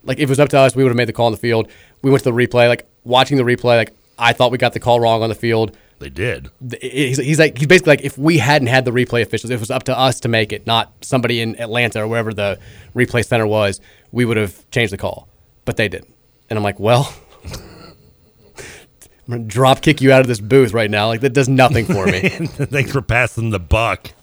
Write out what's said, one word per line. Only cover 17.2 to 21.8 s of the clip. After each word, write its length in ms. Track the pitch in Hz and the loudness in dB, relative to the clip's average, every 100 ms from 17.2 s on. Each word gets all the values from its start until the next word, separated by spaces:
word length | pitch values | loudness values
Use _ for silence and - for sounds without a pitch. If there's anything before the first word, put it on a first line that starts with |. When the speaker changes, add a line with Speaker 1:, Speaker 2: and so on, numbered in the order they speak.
| _ _ | _ _
Speaker 1:
<laughs> 20 | - - - - - - _ _ _ _ _ - | -18 -16 -18 -20 -20 -20 _ _ _ _ _ -20
I'm 760 | - - _ _ - _ - | -20 -20 _ _ -20 _ -10
gonna 100 | 117 | -10
drop 380 | 110 107 131 135 | -4 2 2 4
kick 180 | - - | 2 2
you 100 | 135 | 6
out 80 | 131 | 6
of 60 | 127 | 4
this 120 | 110 | -2
booth 340 | 104 139 120 | 2 4 4
right 160 | 113 107 | 0 0
now. 180 | 104 110 | 0 -2
Like, 140 | 113 | -2
that 120 | 131 | -2
does 160 | 127 131 | 0 2
nothing 360 | 131 127 117 | 4 4 4